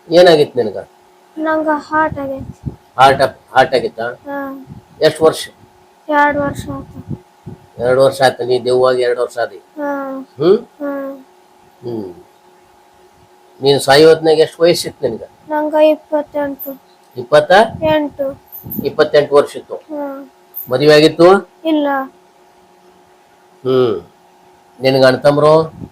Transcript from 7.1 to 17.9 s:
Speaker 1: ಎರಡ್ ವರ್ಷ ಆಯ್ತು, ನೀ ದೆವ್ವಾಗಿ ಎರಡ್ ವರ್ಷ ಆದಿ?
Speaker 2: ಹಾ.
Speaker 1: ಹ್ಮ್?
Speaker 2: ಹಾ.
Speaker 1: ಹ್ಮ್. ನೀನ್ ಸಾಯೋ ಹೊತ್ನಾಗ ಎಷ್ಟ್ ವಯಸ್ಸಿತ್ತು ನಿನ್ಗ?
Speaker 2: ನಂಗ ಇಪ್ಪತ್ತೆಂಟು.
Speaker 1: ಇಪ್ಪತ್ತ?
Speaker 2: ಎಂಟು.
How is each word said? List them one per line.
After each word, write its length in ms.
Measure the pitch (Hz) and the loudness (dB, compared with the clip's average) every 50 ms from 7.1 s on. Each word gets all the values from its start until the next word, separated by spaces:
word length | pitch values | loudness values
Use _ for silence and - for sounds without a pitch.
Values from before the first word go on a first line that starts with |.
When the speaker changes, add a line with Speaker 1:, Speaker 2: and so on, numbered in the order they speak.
| - - _ _ _ _ _ - - _ _ _ _ 117 | -14 -14 _ _ _ _ _ -20 -20 _ _ _ _ -4
Speaker 1:
ಎರಡ್ 180 | 117 123 127 131 | -2 0 2 4
ವರ್ಷ 220 | 135 131 135 - | 2 2 2 2
ಆಯ್ತು, 220 | 135 127 123 - 120 | 0 0 0 -2 -4
ನೀ 200 | 120 123 123 110 | -4 -4 -2 -2
ದೆವ್ವಾಗಿ 380 | 123 127 127 127 127 127 123 | -2 0 2 2 0 0 0
ಎರಡ್ 180 | 123 123 120 123 | -2 -2 -2 -2
ವರ್ಷ 180 | 120 120 - 123 | -4 -6 -4 -6
ಆದಿ? 180 | 117 104 101 | -8 -8 -8
Speaker 2:
ಹಾ. 600 | 87 _ _ _ 302 294 285 285 277 269 269 269 269 262 _ _ - | -20 _ _ _ -10 -8 -8 -8 -8 -10 -10 -12 -14 -16 _ _ -2
Speaker 1:
ಹ್ಮ್? 200 | 147 175 202 233 | 0 0 0 0
Speaker 2:
ಹಾ. 680 | 240 _ _ _ 285 285 277 277 277 269 277 269 262 _ _ _ _ _ _ _ _ _ _ _ | -2 _ _ _ -12 -10 -10 -10 -12 -12 -16 -18 -20 _ _ _ _ _ _ _ _ _ _ _
Speaker 1:
ಹ್ಮ್. 320 | 123 120 117 110 101 92 87 87 - _ _ _ _ _ _ _ _ _ _ _ _ _ _ _ _ _ _ _ _ _ _ _ _ _ _ _ | -14 -10 -10 -10 -10 -12 -16 -20 -20 _ _ _ _ _ _ _ _ _ _ _ _ _ _ _ _ _ _ _ _ _ _ _ _ _ _ _
ನೀನ್ 180 | 131 139 143 131 | 0 0 0 2
ಸಾಯೋ 280 | - 135 135 147 160 160 | 2 4 6 6 8 6
ಹೊತ್ನಾಗ 300 | 160 156 160 160 156 151 | 6 4 2 0 2 2
ಎಷ್ಟ್ 220 | 156 143 - - | 2 0 0 0
ವಯಸ್ಸಿತ್ತು 480 | 165 175 165 - - - - _ 143 123 | 2 2 2 0 -4 -12 -10 _ -6 -6
ನಿನ್ಗ? 140 | 110 - - - _ _ _ 302 | -6 -8 -14 -20 _ _ _ -8
Speaker 2:
ನಂಗ 260 | 302 - 302 302 302 | -6 -4 -4 -2 0
ಇಪ್ಪತ್ತೆಂಟು. 1040 | 302 311 311 302 302 _ _ 311 294 294 - - 294 285 277 277 262 - 277 269 262 _ _ _ _ _ _ _ | 2 2 2 2 0 _ _ -6 -6 -6 -6 -8 -8 -8 -8 -10 -12 -14 -16 -16 -16 _ _ _ _ _ _ _
Speaker 1:
ಇಪ್ಪತ್ತ? 360 | 123 123 - - 151 147 - 175 202 226 - - - | -16 -4 2 2 2 4 4 4 4 4 2 -2 -6
Speaker 2:
ಎಂಟು. 580 | 320 311 | -2 -2